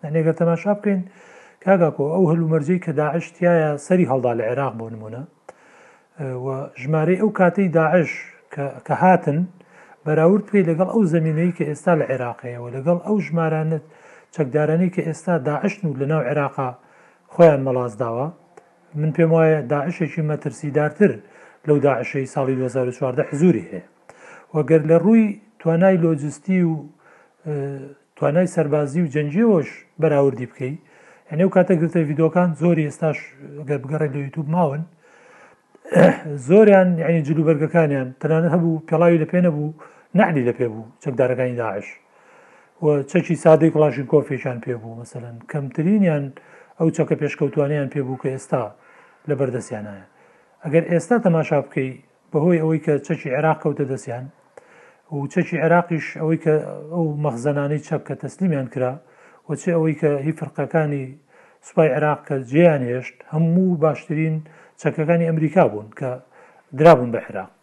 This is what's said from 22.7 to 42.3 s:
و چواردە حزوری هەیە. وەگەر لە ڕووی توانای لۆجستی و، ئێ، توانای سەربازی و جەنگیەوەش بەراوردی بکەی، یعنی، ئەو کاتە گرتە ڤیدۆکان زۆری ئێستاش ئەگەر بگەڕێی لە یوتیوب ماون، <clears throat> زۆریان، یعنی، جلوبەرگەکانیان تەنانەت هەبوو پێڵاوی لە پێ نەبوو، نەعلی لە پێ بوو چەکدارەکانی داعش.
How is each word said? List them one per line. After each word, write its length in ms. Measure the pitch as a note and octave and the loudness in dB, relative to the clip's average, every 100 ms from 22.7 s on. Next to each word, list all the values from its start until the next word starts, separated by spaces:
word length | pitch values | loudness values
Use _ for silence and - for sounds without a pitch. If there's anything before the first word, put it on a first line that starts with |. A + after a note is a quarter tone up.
| B2+ B2 | -2 -4
و 40 | |
چواردە 320 | B2 C3+ B2 C#3 | -4 -4 -2 -4
حزوری 340 | C#3+ F3 A#2 F2 | 2 4 4 -2
هەیە. 160 | F#2 - _ _ - - - _ | -14 -16 _ _ -20 -20 -20 _
وەگەر 280 | D#3 D3 D#3+ D3+ | -4 2 2 4
لە 80 | E3 | 2
ڕووی 260 | F3+ A3+ G#3+ G#3 _ _ | 6 4 2 -2 _ _
توانای 400 | E3 E3 F#3+ F#3 | -2 2 4 4
لۆجستی 600 | E3 D#3 D3 C#3 - F#3 | 2 0 -4 -8 -2 0
و، 140 | E3+ D#3+ C#3+ _ _ _ _ _ D#3+ | 0 -2 -10 _ _ _ _ _ -10
ئێ، 100 | D3 C#3 C#3 C#3 - _ | -6 -6 -10 -14 -20 _
توانای 340 | - C#3+ D#3 F3+ | -4 0 0 0
سەربازی 540 | F3 D3 D3+ D3 D3 | 0 0 0 0 -2
و 60 | E3+ | -2
جەنگیەوەش 640 | C#3 D3 D#3+ A#3 F#3+ C3 - _ - | -2 -2 0 2 2 0 -10 _ -2
بەراوردی 500 | D#3 C#3+ C#3 A#2+ B2 | 0 2 2 0 -10
بکەی، 260 | - B2+ D3+ _ _ - _ _ | -8 -10 -10 _ _ -20 _ _
یعنی، 120 | D3+ | 0
ئەو 80 | F#3 F#3+ | 2 2
کاتە 180 | F3+ F3+ | 2 2
گرتە 200 | E3 F3 D3+ | 2 0 -2
ڤیدۆکان 440 | D3+ D#3+ E3+ F3+ D3 | 0 2 2 0 0
زۆری 220 | E3+ E3 D3 | 0 2 -2
ئێستاش 320 | - D#3+ C#3+ - - C#3+ C#3+ | -2 -4 -4 -10 -20 -18 -16
ئەگەر 240 | C#3 D3 | -6 -6
بگەڕێی 300 | C3 D3+ D3+ | -4 -4 -4
لە 60 | C#3 C#3+ | -4 -8
یوتیوب 220 | D#3+ D3 | -8 -4
ماون، 340 | E3+ E3 C#3+ E3 _ _ _ _ - - _ _ _ - | 0 0 -2 -10 _ _ _ _ -20 -20 _ _ _ -2
<clears throat> 640 | - F#3 - D#3 C#3+ B2+ | 4 4 4 -6 -10 4
زۆریان، 420 | G3 A3 G3 F#3 E3+ | 6 8 8 6 0
یعنی، 220 | E3 E3+ D3 | 0 0 0
جلوبەرگەکانیان 840 | D#3 D#3 D3 D3+ E3+ D#3 C#3 B2+ C3+ | 0 2 2 2 2 2 0 -4 -6
تەنانەت 340 | D3+ D#3+ E3+ | -2 0 2
هەبوو 300 | F3 E3+ D#3+ - | 2 0 -2 -2
پێڵاوی 340 | D#3+ E3+ E3+ | 2 4 4
لە 60 | D#3 | 2
پێ 100 | F3+ | 2
نەبوو، 280 | F3+ D3 D3+ D#3 - _ _ F3+ | 2 0 -6 -8 -20 _ _ 0
نەعلی 280 | F#3+ D#3 B2 | 2 2 -2
لە 80 | |
پێ 140 | A#2+ B2 | -2 -4
بوو 180 | G#2+ A2+ _ | -6 -16 _
چەکدارەکانی 560 | - A#2+ B2+ B2 B2+ A#2+ | -10 -2 0 0 -4 -4
داعش. 320 | A2+ G2 - - _ _ _ | -6 -6 -10 -18 _ _ _